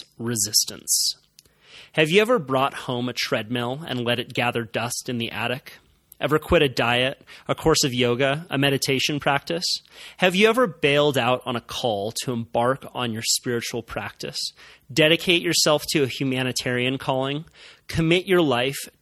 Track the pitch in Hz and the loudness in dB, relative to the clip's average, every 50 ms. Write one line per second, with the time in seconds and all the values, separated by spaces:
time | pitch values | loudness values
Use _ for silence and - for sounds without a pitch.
0 | - _ _ - 117 117 120 110 95 104 107 - - - 104 73 - - - - | -4 _ _ -8 -6 -4 -2 -2 -2 0 2 0 0 0 -4 -10 -4 -2 -2 0
1 | - - - - _ _ _ _ - _ _ _ _ - - - - - - 160 | 0 -2 -4 -6 _ _ _ _ -20 _ _ _ _ -20 -20 -20 -18 -4 0 2
2 | 160 156 170 202 220 220 254 226 147 127 131 131 131 - - - - - 127 120 | 2 4 4 4 4 4 2 0 0 0 0 2 2 0 -2 -4 -8 -6 -4 -4
3 | 123 123 117 - - - 135 117 110 110 123 120 120 120 131 151 165 - - 123 | -4 -4 -4 -4 -4 -2 -2 -2 -2 -2 -4 -4 -2 -4 -6 -6 -8 -6 -6 -4
4 | 120 117 120 117 - - 123 139 120 120 120 120 117 107 - 120 113 120 - - | 0 0 0 -2 -2 -4 -2 -2 0 0 0 -2 -4 -4 -4 -4 -2 -4 -4 -6
5 | - - 123 117 117 107 - 104 113 117 123 139 - - - - _ _ _ _ | -8 -6 -6 -4 -4 -6 -6 -4 -4 -4 -4 -6 -10 -16 -20 -20 _ _ _ _
6 | _ _ - - - 139 151 156 - - 175 165 151 135 120 - 123 117 120 123 | _ _ -10 -6 -2 0 0 0 2 2 2 4 4 2 0 0 0 2 2 2
7 | 127 131 - - _ - - - - - 135 - - 160 156 - - 135 120 123 | 0 0 -2 -6 _ -20 -20 -10 -6 -6 -4 0 2 2 4 4 2 0 2 2
8 | 123 120 120 120 139 135 139 156 165 - 143 135 139 139 139 135 - - 135 127 | 2 2 2 2 2 0 0 -2 -4 -2 0 2 2 2 2 0 0 0 0 0
9 | - - 151 143 - 156 139 139 - - 170 170 185 - - - - _ - - | 0 -2 -2 -2 0 0 0 0 -2 -4 -6 -4 -4 -4 -4 -4 -8 _ -20 -20
10 | - - - - 175 190 175 185 214 220 220 254 254 190 143 - - 143 143 147 | -20 -16 -4 2 2 2 4 6 4 6 6 4 2 0 0 0 2 2 4 4
11 | 147 151 139 131 117 123 127 127 - 123 120 117 - - - - - 123 107 98 | 4 4 4 2 2 2 2 0 0 -4 -4 -4 -4 -6 -8 -4 -2 -2 -2 -2
12 | 98 110 117 - - 135 123 117 113 - - 120 120 123 135 135 - - - 123 | -2 -4 -4 -6 -6 -4 -4 -4 -4 -2 0 0 2 2 0 -2 -4 -12 -8 -6
13 | 123 117 110 113 117 - - - - 127 120 117 - - - 117 - - - 113 | -4 -4 -4 -4 -2 -2 -2 -2 -2 -2 -4 -4 -4 -4 -6 -8 -8 -8 -8 -8
14 | 101 104 - - - - - - - - - - - - - - _ - 123 156 | -8 -8 -10 -12 -12 -10 -8 -8 -8 -10 -10 -14 -20 -20 -20 -20 _ -6 0 2
15 | 156 156 165 165 - 185 175 175 - 175 156 - - 170 151 147 - - - 160 | 4 4 4 2 2 2 2 2 2 0 0 2 2 2 2 2 0 0 0 0
16 | 139 120 - - 139 135 127 131 131 127 123 - - 127 123 123 123 131 135 131 | 0 0 -2 -4 -4 -2 -2 -2 -2 -2 -4 -4 -4 -2 -2 0 0 -2 -2 -4
17 | - - 135 131 131 135 143 147 165 - _ - - - - _ _ - - - | -2 -2 -2 -2 -2 -2 -4 -6 -8 -12 _ -20 -20 -20 -20 _ _ -6 -2 0
18 | 165 160 170 185 180 202 185 175 165 143 123 117 127 135 139 - - - - _ | 2 2 2 2 2 2 2 4 4 4 2 0 0 -2 -4 -6 -10 -14 -14 _